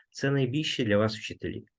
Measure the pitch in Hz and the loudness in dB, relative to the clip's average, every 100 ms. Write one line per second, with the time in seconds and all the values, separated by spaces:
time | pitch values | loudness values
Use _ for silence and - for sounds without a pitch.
0 | _ - 139 139 123 143 151 - 113 104 | _ -4 0 2 2 0 -2 -2 2 4
1 | 107 107 - - 87 107 - | 4 0 -8 -8 -8 -8 -12